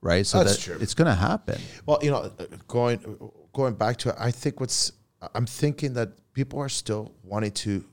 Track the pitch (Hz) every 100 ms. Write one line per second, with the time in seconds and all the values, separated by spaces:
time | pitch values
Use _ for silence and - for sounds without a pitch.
0 | 87 87 98 - 98 101 - 87 113 -
1 | 165 101 - 214 - - - - - 147
2 | 147 135 78 - 90 - - 120 120 117
3 | - 107 - - - - 135 110 107 120
4 | 123 - 117 120 151 - 127 - - -
5 | _ _ - 107 117 - 147 143 143 123
6 | 110 - _ - 135 143 139 - - 107
7 | 107 - 92 101 107 101 107 98 -